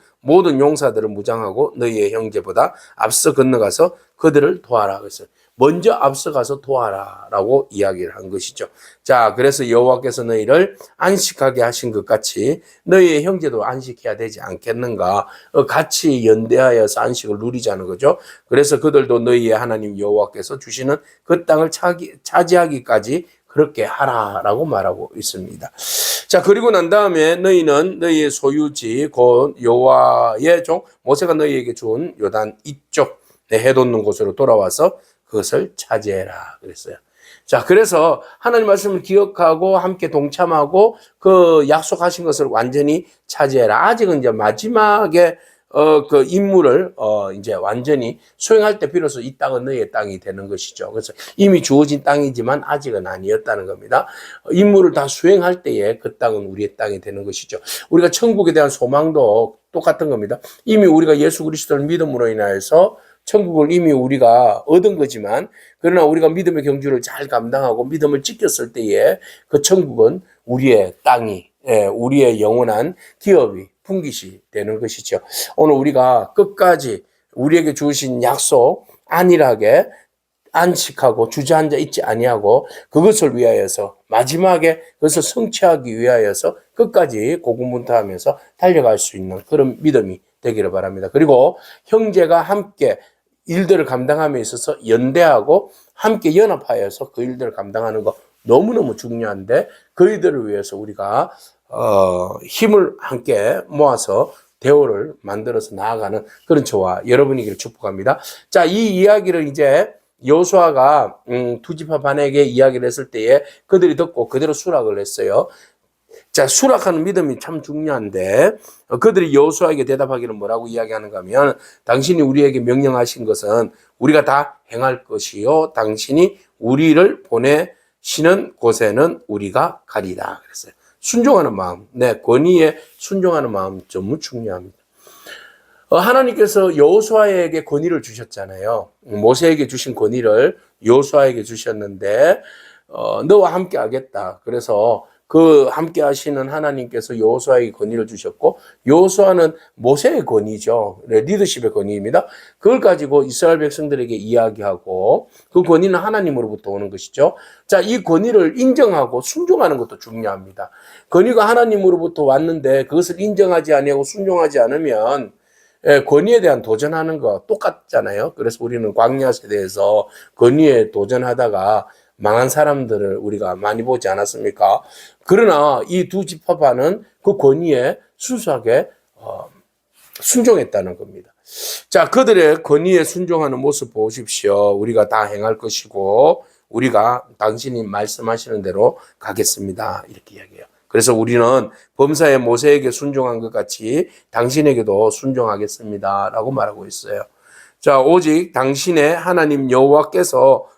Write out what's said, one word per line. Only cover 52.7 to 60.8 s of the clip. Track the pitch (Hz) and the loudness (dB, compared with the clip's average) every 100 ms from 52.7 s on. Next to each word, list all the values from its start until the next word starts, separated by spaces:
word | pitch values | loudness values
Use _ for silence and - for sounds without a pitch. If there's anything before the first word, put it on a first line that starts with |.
| 143 135 107 92 | -8 -6 -8 -8
아니었다는 | 92 95 110 123 104 95 | -8 -4 -4 -2 -8 -8
겁니다. | 98 107 131 - - - - - | -14 -4 -4 -4 -12 -20 -16 -4
임무를 | 175 208 196 180 | 2 4 6 4
다 | 156 139 | 2 -4
수행할 | - 170 196 175 180 | -2 2 4 2 -2
때에 | 139 113 101 113 | -4 -2 -2 -4
그 | 117 - | -8 -4
땅은 | 117 107 98 | -4 -2 -8
우리의 | 95 104 - | -8 -8 -6
땅이 | 107 98 | -8 -8
되는 | 104 98 | -12 -12
것이죠. | 101 92 - - - - - | -12 -12 -12 -14 -12 -14 0
우리가 | 165 175 | 2 2
천국에 | - 233 202 170 | 2 0 2 2
대한 | 156 143 | 2 2
소망도 | 139 123 139 160 156 120 107 110 - _ | 0 -2 0 0 2 2 2 0 -6 _
똑같은 | 170 - 160 156 | -4 -2 0 -2
겁니다. | 120 104 123 - - | -4 -4 -8 -12 -10
이미 | - 214 | 0 4